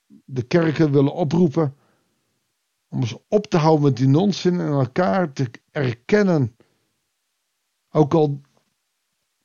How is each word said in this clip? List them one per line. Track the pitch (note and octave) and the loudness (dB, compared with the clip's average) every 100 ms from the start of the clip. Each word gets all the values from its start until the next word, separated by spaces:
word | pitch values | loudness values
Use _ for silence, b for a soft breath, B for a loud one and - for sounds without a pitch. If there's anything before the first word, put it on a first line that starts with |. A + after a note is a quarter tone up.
| _ - - | _ -20 -12
de | C3 | -10
kerken | A2 E3+ E3 C#3+ D#3 | -2 0 0 0 2
willen | C#3+ C#3 | 2 0
oproepen | E3+ D#3+ E3 F3+ E3 D3 - _ _ _ _ _ _ _ _ _ _ _ | 0 -2 0 0 0 -4 -6 _ _ _ _ _ _ _ _ _ _ _
om | C3+ | -6
eens | A#2+ - _ | -6 -8 _
op | G#3 G#3 | -4 0
te | F3+ | 0
houden | D#3 D#3 | 2 2
met | C#3+ A#2 | 2 2
die | C3+ | 2
nonsens | C#3+ G3+ - F3+ F3 | 2 0 0 -2 -2
en | D#3+ | -2
elkaar | C#3+ A#2+ - F#3 F#3+ E3+ | -2 -2 -2 -2 -2 -4
te | C3+ A#2+ - _ | -4 -8 -8 _
erkennen. | D3+ B2+ - - G#3 G3+ D#3+ A#2+ - _ _ _ _ _ _ _ _ _ _ _ _ _ | -6 -6 -6 -2 0 2 2 -2 -6 _ _ _ _ _ _ _ _ _ _ _ _ _
Ook | D#3 C#3+ | 0 2
al | E3 D3+ C#3+ - _ _ _ _ _ _ _ _ _ | 2 0 -4 -12 _ _ _ _ _ _ _ _ _